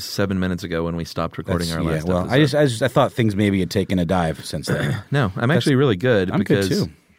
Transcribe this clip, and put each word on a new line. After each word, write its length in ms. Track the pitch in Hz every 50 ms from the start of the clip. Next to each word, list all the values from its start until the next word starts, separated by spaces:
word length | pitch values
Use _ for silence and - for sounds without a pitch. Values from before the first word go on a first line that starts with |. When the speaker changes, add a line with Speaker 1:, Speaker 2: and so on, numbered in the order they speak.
Speaker 1:
seven 380 | - - - - 101 95 98 92
minutes 240 | 92 92 90 82 -
ago 200 | 87 85 82 82
when 120 | 85 85
we 80 | 85 80
stopped 320 | - - 87 82 82 -
recording 320 | - 80 - 92 85 87 82
Speaker 2:
That's, 80 | 82 82
Speaker 1:
our 60 | 82
Speaker 2:
yeah, 60 | 80 80
Speaker 1:
last 100 | 78 78
Speaker 2:
well, 140 | 87 92 87
Speaker 1:
episode. 140 | 90 80 120
Speaker 2:
I 40 | 143
just, 160 | 156 127 143
I 100 | 147 151
just, 160 | 131 113 110
I 60 | 135 127
thought 240 | - 151 127 98
things 240 | - - 113 110 98
maybe 240 | 98 107 101 98 95
had 100 | 90 -
taken 280 | - 101 92 - 98 90
a 80 | 87
dive 360 | 80 95 90 82 80 76 - -
since 240 | - - 76 67 -
then. 340 | - 71 - 143 120 104 -
Speaker 1:
<clears throat> 40 | -
No, 220 | 139 143 127 92 92
I'm 120 | 120 120 127
Speaker 2:
That's, 100 | 165 -
Speaker 1:
actually 160 | - 165 135
really 220 | 123 147 131 101
good 340 | 87 127 127 117 101 92 92
Speaker 2:
I'm 80 | - 165
good, 40 | 98 - 151 101 98
Speaker 1:
because, 20 | 92 - 104 85
Speaker 2:
too. 40 | 80 - _ _ _ _